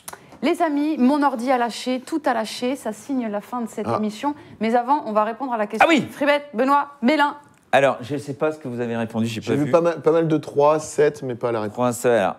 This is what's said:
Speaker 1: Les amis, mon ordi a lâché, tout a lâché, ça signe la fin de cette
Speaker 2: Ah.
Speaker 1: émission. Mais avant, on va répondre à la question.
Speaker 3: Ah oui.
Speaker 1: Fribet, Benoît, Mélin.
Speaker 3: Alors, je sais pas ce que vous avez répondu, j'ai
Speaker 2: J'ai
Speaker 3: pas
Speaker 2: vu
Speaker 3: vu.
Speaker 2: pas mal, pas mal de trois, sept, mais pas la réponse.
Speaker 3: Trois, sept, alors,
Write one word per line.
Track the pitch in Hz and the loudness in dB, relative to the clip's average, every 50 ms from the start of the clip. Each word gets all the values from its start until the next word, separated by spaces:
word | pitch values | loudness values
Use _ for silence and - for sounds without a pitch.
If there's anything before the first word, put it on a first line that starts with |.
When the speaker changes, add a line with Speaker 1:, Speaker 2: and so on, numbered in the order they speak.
| - - - - - - - - | -8 -12 -20 -20 -20 -20 -10 -2
Speaker 1:
Les | 220 302 339 - | 0 0 0 2
amis, | 349 320 285 285 294 311 311 | 0 0 0 0 0 0 2
mon | 233 247 254 294 294 285 | 4 4 4 4 4 2
ordi | 277 254 226 240 269 | 2 0 0 0 0
a | 262 | 2
lâché, | 247 240 233 - - - 254 254 247 | 2 0 -2 -4 -6 -4 -4 -4 -4
tout | 254 - 330 302 - | -4 -4 -4 -2 0
a | 277 240 | 0 0
lâché, | 226 220 214 - - 247 247 285 | 0 -2 -6 -6 -4 -4 -4 -4
ça | 277 - 220 208 | -4 -6 -8 -8
signe | - - - 277 254 233 | -8 -8 -4 -4 -4 -2
la | 214 202 208 | -2 -4 -6
fin | - - 247 247 | -6 -6 -6 -6
de | 233 | -6
cette | 214 - 226 208 | -6 -6 -6 -4
Speaker 2:
Ah. | 220 226 | -2 -2
Speaker 1:
émission. | - 214 208 208 - 277 294 294 - - - - - | 0 -2 -2 -4 -4 -4 -4 -6 -6 -12 -16 -8 -4
Mais | 208 226 233 | -2 2 2
avant, | 240 240 247 285 302 - | 2 2 2 0 0 0
on | 220 | 0
va | 208 214 214 | 0 0 0
répondre | 220 226 - 269 254 | 0 -2 -6 -6 -4
à | 240 | -4
la | 220 208 | -4 -4
question. | 208 220 214 - | -2 2 2 4
Speaker 3:
Ah | 330 330 | 4 4
oui. | 240 156 - | 2 0 -2
Speaker 1:
Fribet, | - - 277 285 285 285 285 - - | -4 -2 0 2 2 0 0 -4 -4
Benoît, | 214 262 269 285 285 277 277 - - | 0 2 2 2 2 0 -2 -6 -2
Mélin. | 226 254 311 294 285 294 302 - - - _ _ _ - - | 0 2 2 2 2 0 -2 -6 -16 -20 _ _ _ 0 2
Speaker 3:
Alors, | 135 139 131 110 - | 4 4 4 2 0
je | 120 110 147 | -6 -8 -8
sais | 135 - 143 135 | -8 -6 -8 -6
pas | - 156 156 156 | -2 -2 -2 -2
ce | 156 | -4
que | - 127 | -8 -8
vous | 120 117 | -6 -6
avez | 120 117 117 | -4 -4 -2
répondu, | 113 113 110 - 113 113 | -4 -4 -4 -2 -2 -2
j'ai | 113 113 104 | -2 -4 -6
Speaker 2:
J'ai | - 120 - | -4 -2 0
Speaker 3:
pas | 139 | 0
Speaker 2:
vu | 147 | 0
Speaker 3:
vu. | 131 | 2
Speaker 2:
pas | 147 165 | 2 2
mal, | 170 170 160 165 | 2 2 0 0
pas | - 156 160 | 2 2 4
mal | 165 165 156 | 4 2 2
de | 156 | 0
trois, | 151 - - - 143 143 147 156 156 | 0 -2 -2 0 4 4 4 4 2
sept, | 151 - - - 151 147 147 - | -2 -4 0 2 2 2 2 -2
mais | 143 127 117 | -6 -8 -6
pas | 110 127 120 | -4 -4 -2
la | 117 110 | -2 -2
réponse. | 107 104 - | -4 -4 -2
Speaker 3:
Trois, | 127 123 123 | 0 0 0
sept, | 117 - - 123 117 | 0 0 2 2 4
alors, | 107 95 87 - | 4 4 2 -2